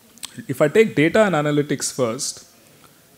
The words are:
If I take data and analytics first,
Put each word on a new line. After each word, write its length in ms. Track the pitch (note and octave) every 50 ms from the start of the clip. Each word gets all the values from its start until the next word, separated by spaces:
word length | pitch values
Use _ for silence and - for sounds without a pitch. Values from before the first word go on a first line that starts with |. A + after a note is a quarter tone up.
| _ _ _ - - - - - -
If 140 | - C3+ -
I 80 | D#3 D3
take 260 | - A3 A3+ - -
data 280 | C#3+ D3 E3 - A3 G#3+
and 120 | G3 E3+
analytics 580 | D3+ D3 D3+ D3 D3 C#3+ D3 D3+ - - - -
first, 560 | - B2+ A2+ A2+ C#3 - - - - - - _ _ _ - - - - - _ _ _ _ _